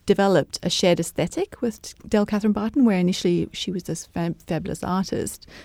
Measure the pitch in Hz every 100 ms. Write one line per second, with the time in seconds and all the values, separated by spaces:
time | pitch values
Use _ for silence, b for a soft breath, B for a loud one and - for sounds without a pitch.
0 | - 196 196 175 180 - 175 - 185 170
1 | 170 - 175 330 392 - 240 - - -
2 | - 214 208 208 214 208 214 285 233 185
3 | 180 190 180 170 165 - - 175 - 165
4 | - 170 170 165 - 160 180 - - 185
5 | 185 - - - - B